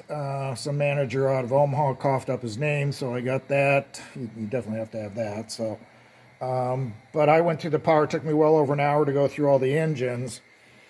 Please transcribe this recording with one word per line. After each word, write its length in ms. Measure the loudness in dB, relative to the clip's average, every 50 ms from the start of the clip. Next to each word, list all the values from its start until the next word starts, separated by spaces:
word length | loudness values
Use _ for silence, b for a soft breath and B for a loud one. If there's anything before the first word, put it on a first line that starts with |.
| -10
Uh, 460 | -10 -8 -6 -6 -6 -4 -4 -4 -6 -6
some 240 | -6 -6 -4 -2
manager 500 | 0 0 0 0 0 -2 -2 0 0 2
out 160 | 2 2 0 0
of 80 | 2
Omaha 440 | 2 4 4 2 2 0 0 0 0
coughed 340 | 0 0 0 0 0 -2 -4
up 140 | -4 -4 -6
his 120 | -8 -6
name, 360 | -4 -2 -2 0 0 -2 -2
so 240 | -4 -4 -6 -4 -4
I 60 | -4
got 260 | -2 -2 -4 -4 -2
that. 520 | -2 0 2 2 4 2 2 0 -4 -10 -18 -18 -16 -12
You, 140 | -12 -12 -10 -8
you 80 | -8 -6
definitely 320 | -4 -4 -4 -4 -4 -6
have 140 | -6 -6 -8
to 80 | -8 -10
have 160 | -10 -8 -8
that. 360 | -6 -6 -6 -6 -8 -10 -10
So, 280 | -8 -6 -6 -6 -6 -8 b b b b b b b b b b b -8
um, 540 | -6 -4 -2 -2 -2 -2 -2 -4 -4 -6 -8 -12 -16 _
but 160 | 0 4 6
I 140 | 6 6 6
went 180 | 6 4 0 -2
through 120 | -2 -2
the 80 | -2 0
power. 240 | 2 4 4 4 4
It 80 | 2
took 120 | -2 -4 -2
me 120 | 0 2
well 200 | 4 6 6 6
over 180 | 6 4 2 2
an 60 | 2
hour 240 | 2 2 2 2 2
to 80 | 2
go 160 | 2 2 2
through 220 | 2 0 0 2 4
all 80 | 4
the 180 | 4 4 2 2
engines. 640 | 2 0 0 0 -2 -2 -4 -4 -4 -6 -8 -10 -14 -18 B B B B B B B B